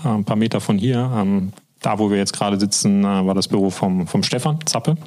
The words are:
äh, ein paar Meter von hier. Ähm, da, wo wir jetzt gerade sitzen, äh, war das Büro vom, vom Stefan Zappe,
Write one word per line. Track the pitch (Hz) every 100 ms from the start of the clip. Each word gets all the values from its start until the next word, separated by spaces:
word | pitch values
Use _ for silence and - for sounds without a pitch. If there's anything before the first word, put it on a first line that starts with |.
äh, | -
ein | 107
paar | 101 107
Meter | 110 104
von | - 101
hier. | 120 120 127 113
Ähm, | 98 98 95 - _ _
da, | 113 104
wo | 104
wir | 101
jetzt | 98
gerade | - 104 98
sitzen, | 101 - 104 101
äh, | 101 98 95
war |
das | 95 -
Büro | 104 98
vom, | - 98 92 82
vom | 104
Stefan | 98 123 156 156 -
Zappe, | 117 156 160